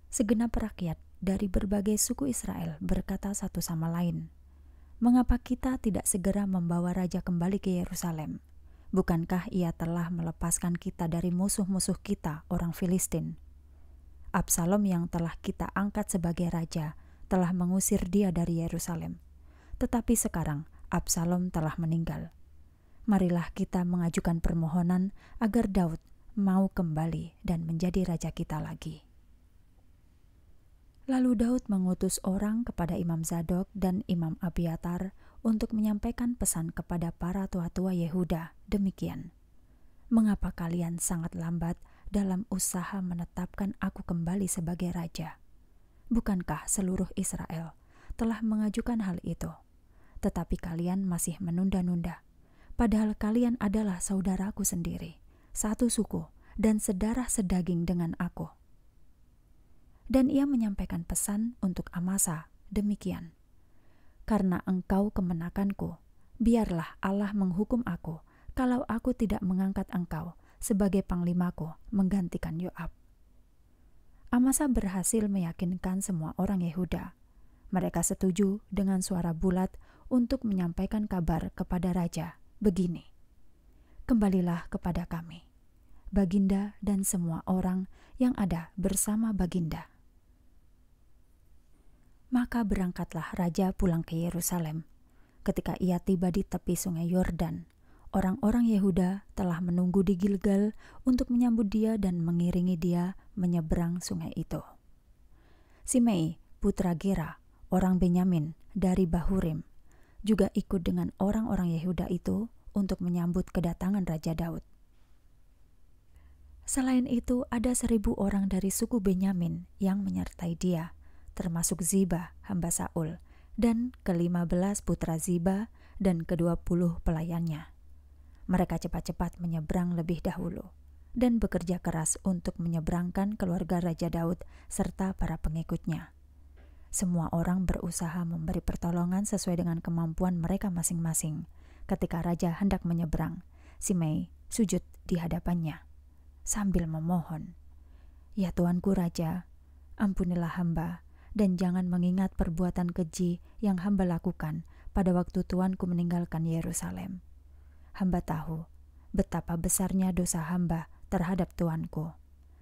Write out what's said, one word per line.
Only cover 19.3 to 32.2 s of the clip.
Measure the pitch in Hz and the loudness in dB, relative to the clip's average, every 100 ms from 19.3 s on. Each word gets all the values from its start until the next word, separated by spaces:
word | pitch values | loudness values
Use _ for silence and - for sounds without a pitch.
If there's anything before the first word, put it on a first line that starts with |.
| - - - - - | -20 -20 -20 -12 -4
Tetapi | 247 240 226 | 0 0 2
sekarang | 226 214 175 160 147 - - - | 2 2 0 -2 -2 -6 -14 -2
Absalom | 175 - 175 170 180 180 | -2 0 0 2 2 0
telah | 170 156 - | 0 -2 0
meninggal. | 160 165 165 156 165 - - - - - - - - | 0 0 0 -4 -8 -14 -20 -20 -20 -20 -20 -6 2
Marilah | 190 180 175 160 - | 4 4 2 0 -4
kita | 190 180 | -2 0
mengajukan | 175 180 170 190 175 165 | 2 2 0 2 2 2
permohonan | - 165 160 175 175 180 190 - - - | 2 2 2 2 4 2 0 -4 -12 -2
agar | 226 233 220 | 2 2 2
Daud | 190 170 160 - - - 208 | 4 2 0 -10 -20 -8 0
mau | 196 185 190 | 4 4 4
kembali | - 170 151 165 160 165 - | 2 0 0 0 -2 -6 -6
dan | - 170 165 | -2 -2 0
menjadi | 165 180 185 180 | 0 2 2 0
raja | 165 160 | 0 -2
kita | - 165 156 | -4 -4 -4
lagi." | 160 160 160 156 - - - - - - - - - - - - - - - - - - - - - | -6 -8 -10 -12 -16 -20 -20 -20 -20 -20 -20 -20 -20 -20 -20 -20 -20 -20 -20 -20 -20 -20 -20 -10 0
Lalu | 262 254 220 | 2 4 4
Daud | 233 254 - | 4 2 0
mengutus | 190 185 180 190 - | 0 2 2 0 -2